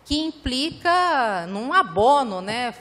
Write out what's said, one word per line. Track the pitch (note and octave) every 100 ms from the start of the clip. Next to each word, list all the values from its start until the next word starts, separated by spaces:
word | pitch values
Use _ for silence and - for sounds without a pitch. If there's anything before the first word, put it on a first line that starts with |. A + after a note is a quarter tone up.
| -
que | D4
implica | D#4+ - C4+ B3+ D#4 - F4 F4+ F4+ D4 A#3 F#3+ E3+
num | G3 B3
abono, | F4+ A3 E3+ A#3 C#4+ B3 F#3
né, | F#3+ A3+ A#3+ -